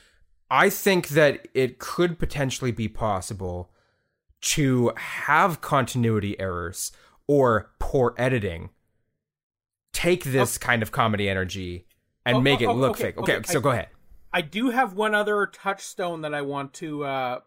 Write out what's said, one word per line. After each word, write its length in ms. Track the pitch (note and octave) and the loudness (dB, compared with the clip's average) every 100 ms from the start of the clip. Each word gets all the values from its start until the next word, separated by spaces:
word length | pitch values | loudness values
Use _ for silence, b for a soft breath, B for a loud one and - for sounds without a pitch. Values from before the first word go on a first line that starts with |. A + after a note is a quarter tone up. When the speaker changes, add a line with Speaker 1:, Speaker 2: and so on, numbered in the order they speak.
| b b b _ - | b b b _ 0
Speaker 1:
I 200 | C3 F#3+ | 2 4
think 400 | G3 G3+ F#3 - | 2 2 2 2
that 400 | D3 D3 A#2+ - | 4 4 2 -2
it 240 | C3 B2+ - | 0 0 -2
could 400 | - - F3 D#3+ | -6 0 0 0
potentially 520 | D3+ D3 C3+ - B2+ | -4 -2 -4 -2 -4
be 160 | A2+ G#2+ | -2 -4
possible 840 | - A2 F#2+ - G2 F#2 F2 F2+ _ _ _ _ _ _ _ | -2 -2 -2 -6 -8 -8 -8 -10 _ _ _ _ _ _ _
to 520 | - - C#3 B2 A#2+ - | -2 2 4 4 2 0
have 640 | - - - D#3 F#3+ D#3 | -8 -6 2 4 4 0
continuity 800 | - C#3+ A#2 B2+ A#2 G#2+ G2+ - | 0 0 2 2 2 2 0 -4
errors 540 | F#2+ F2 F2 - - b b b - | -6 -4 -6 -8 -10 b b b 2
or 440 | C#3+ B2+ G#2+ - - | 4 6 4 0 -6
poor 360 | - C#3+ A#2+ - | -2 2 0 0
editing 520 | B2+ B2+ G2+ E2 F2 - _ _ _ _ _ _ _ _ _ _ _ | 0 0 -2 -6 -12 -18 _ _ _ _ _ _ _ _ _ _ _
take 320 | - F3 F3 | -2 0 0
this 340 | C#3+ C3 A#2+ - | 0 0 0 0
Speaker 2:
Oh. 80 | - | 0
Speaker 1:
kind 160 | A#2+ | 0
of 100 | G#2+ | 0
comedy 360 | - A2+ G#2 G2+ | 0 0 2 0
energy 560 | F#2+ F#2 G2 F2+ F2 - _ _ _ B2 | -2 -4 -6 -10 -12 -16 _ _ _ 0
and 120 | B2 | 2
Speaker 2:
Oh, 40 | |
Speaker 1:
make 200 | C3+ C3+ | 2 2
Speaker 2:
oh, 20 | |
Speaker 1:
it 40 | A#2 | 2
Speaker 2:
oh, 60 | |
Speaker 1:
look 180 | A#2+ C3+ | 2 0
Speaker 2:
okay, 120 | - | 0
Speaker 1:
fake. 140 | G2 - | -4 -2
Okay, 180 | F3+ A#2+ | -2 -2
Speaker 2:
okay, 140 | - | -2
Speaker 1:
so 80 | D#3 | 0
Speaker 2:
I 20 | |
Speaker 1:
go 80 | C#3 | 0
ahead. 160 | A#2 - _ - - - | 0 -4 _ -20 -20 -6
Speaker 2:
I 80 | F3+ | -6
do 280 | D3+ G3 B3+ | -4 -4 0
have 220 | A#3 A#3+ | 0 0
one 220 | F#3 G#3+ G#3 | 0 0 0
other 320 | G#3 G#3 G3 | 0 0 -2
touchstone 720 | - G3 G3 - - F3 E3 | -4 -6 -6 -8 -6 -6 -6
that 120 | D3+ | -6
I 80 | D3 | -6
want 320 | C#3 C#3+ C#3 - | -4 -6 -10 -10
to, 300 | D#3+ D3 C#3 | -10 -6 -4
uh, 340 | C3+ B2 B2+ | -4 -4 -6